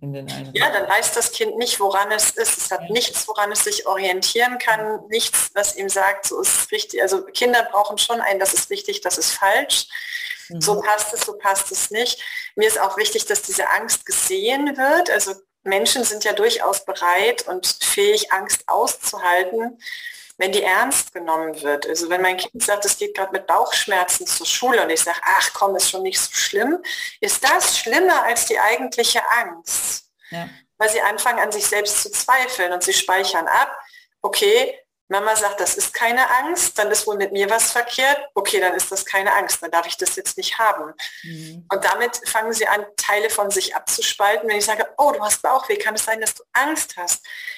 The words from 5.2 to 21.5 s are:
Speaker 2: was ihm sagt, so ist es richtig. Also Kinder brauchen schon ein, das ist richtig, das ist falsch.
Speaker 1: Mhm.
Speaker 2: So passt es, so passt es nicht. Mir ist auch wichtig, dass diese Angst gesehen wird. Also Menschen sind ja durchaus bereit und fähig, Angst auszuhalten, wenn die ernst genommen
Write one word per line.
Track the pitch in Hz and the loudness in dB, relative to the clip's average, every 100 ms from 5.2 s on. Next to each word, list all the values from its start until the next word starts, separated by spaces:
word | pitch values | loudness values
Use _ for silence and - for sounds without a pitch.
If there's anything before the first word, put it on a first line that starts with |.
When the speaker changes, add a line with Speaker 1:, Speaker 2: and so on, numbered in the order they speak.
| - - - | 0 0 0
Speaker 2:
was | - - 349 | 0 0 -2
ihm | 392 | -2
sagt, | 381 392 - - | 2 2 0 -4
so | - | -2
ist | 381 - | 0 0
es | - | 0
richtig. | 214 - - | -4 -2 0
Also | 190 190 | 0 0
Kinder | - - 247 240 233 | -2 0 2 4 2
brauchen | 196 208 208 | 0 0 0
schon | - 233 | 0 0
ein, | 214 196 | 0 0
das | 190 | 0
ist | - - | 0 -2
richtig, | 202 - 196 | -4 -6 -4
das | 180 226 | -4 -2
ist | 240 | -2
falsch. | - 196 233 285 - - - - - - - - | 2 2 2 2 -2 -2 -10 -10 -8 -8 -10 -12
Speaker 1:
Mhm. | 170 | -4
Speaker 2:
So | 160 208 | 0 0
passt | 208 214 - | 2 0 0
es, | 233 | -4
so | - 202 | -2 0
passt | 202 196 - | 0 0 -2
es | 185 - | -4 -2
nicht. | 214 247 - - - - - | -2 -2 -4 -8 -10 -6 0
Mir | 214 | 2
ist | 214 | 2
auch | 196 196 | 0 0
wichtig, | 214 220 | 0 0
dass | - 202 | 0 -2
diese | - 196 - | -2 -2 0
Angst | 190 226 - | 0 0 -4
gesehen | - - - 190 220 277 294 254 | -2 -2 0 0 0 0 0 2
wird. | 269 330 349 | 4 4 4
Also | 202 196 196 _ _ | 2 0 -6 _ _
Menschen | 190 196 240 262 | -2 2 2 2
sind | 220 208 | 0 0
ja | 214 | 0
durchaus | 202 226 226 190 196 | 2 2 2 0 -2
bereit | - 190 175 180 220 240 - | -4 -2 2 4 2 0 -4
und | 180 - - | -4 -2 -2
fähig, | - - 202 208 - | 0 2 4 4 2
Angst | 190 202 - - | -2 0 -4 0
auszuhalten, | 196 262 - - 202 180 175 185 226 240 240 - - - - - - | 0 0 -2 -6 -2 2 2 2 -2 -4 -8 -14 -14 -14 -16 -14 -4
wenn | 190 | 0
die | 202 | 0
ernst | 185 190 262 277 - | 2 2 2 0 -2
genommen | 180 165 160 160 | -6 -2 -2 -2